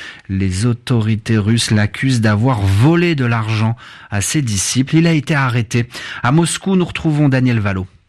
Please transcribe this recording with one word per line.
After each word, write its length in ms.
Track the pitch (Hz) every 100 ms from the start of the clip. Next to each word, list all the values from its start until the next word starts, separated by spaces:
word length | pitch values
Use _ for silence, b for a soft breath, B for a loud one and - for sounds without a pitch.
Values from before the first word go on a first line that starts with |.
| B B -
Les 380 | 95 95 92 120
autorités 720 | 117 - 120 107 107 - 110
russes 320 | 101 117 -
l'accusent 500 | 107 104 - 131 123
d'avoir 400 | 107 104 127 117
volé 540 | 98 101 139 170 175 151
de 100 | 123
l'argent 500 | 117 110 110 113 117 B B B
à 100 | 101
ses 220 | - 156
disciples. 540 | 127 101 - 123 139 160
Il 100 | 170
a 60 |
été 200 | 160 -
arrêté. 520 | 147 131 120 113 120 120 B B B
À 100 | 123
Moscou, 440 | 156 165 - 190 190
nous 100 | 175
retrouvons 420 | - 165 147 147
Daniel 320 | 131 127 117
Valo. 280 | 101 92 95 _